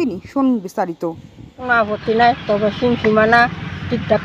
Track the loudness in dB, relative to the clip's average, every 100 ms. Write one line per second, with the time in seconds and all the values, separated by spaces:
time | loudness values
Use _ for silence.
0 | -2 -4 -6 -2 0 0 -4 -6 -6 -4
1 | -6 -8 -16 -20 -20 -12 -2 0 0 -2
2 | -2 4 4 2 -2 0 0 0 0 0
3 | 2 4 4 4 4 0 -10 -10 -6 -6
4 | 0 -2